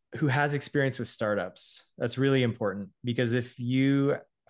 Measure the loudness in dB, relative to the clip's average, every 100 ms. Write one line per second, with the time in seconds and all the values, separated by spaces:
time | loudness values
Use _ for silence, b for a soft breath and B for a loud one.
0 | _ -2 0 2 2 0 -2 0 0 -2
1 | -6 -2 0 0 -2 -6 -8 -8 -12 -6
2 | -4 0 2 4 2 0 -2 -4 -8 -8
3 | -4 0 0 0 -2 -6 -2 2 4 4
4 | 2 0 -6 _ _